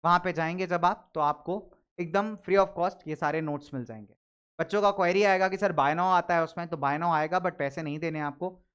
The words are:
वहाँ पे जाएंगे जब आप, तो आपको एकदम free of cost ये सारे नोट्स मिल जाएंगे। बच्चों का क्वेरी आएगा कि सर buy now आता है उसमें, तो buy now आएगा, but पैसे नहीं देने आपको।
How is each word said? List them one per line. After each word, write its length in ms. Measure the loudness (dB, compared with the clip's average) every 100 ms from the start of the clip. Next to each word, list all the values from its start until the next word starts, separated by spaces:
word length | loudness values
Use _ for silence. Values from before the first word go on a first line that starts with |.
वहाँ 140 | 4 2
पे 140 | 2
जाएंगे 340 | -2 -4 -2 -2
जब 180 | 2
आप, 260 | 0 0 _
तो 60 | -2
आपको 520 | 0 0 -6 -8 -8 _ _ -10
एकदम 360 | -4 -2 -2 -6
free 220 | 0 2
of 100 | 2 0
cost 180 | -4 -4 -10
ये 100 | -4
सारे 240 | -2 -2
नोट्स 340 | -4 -6 -8
मिल 100 | -10
जाएंगे। 320 | -10 -14 -18 _ _ _ _ -6
बच्चों 220 | -2 2
का 80 | 2
क्वेरी 320 | 4 2 4
आएगा 260 | 4 4 2
कि 80 | 2
सर 160 | 0
buy 180 | 2 2
now 140 | 2
आता 300 | 2 2 2
है 100 | 0
उसमें, 240 | 0 -4 -8
तो 80 | -2
buy 220 | -2 0
now 140 | 0
आएगा, 280 | 0 2 0
but 120 | -2 -2
पैसे 240 | -4 -4
नहीं 160 | -6 -4
देने 220 | -4 -4
आपको। 440 | -6 -6 -10 -10 _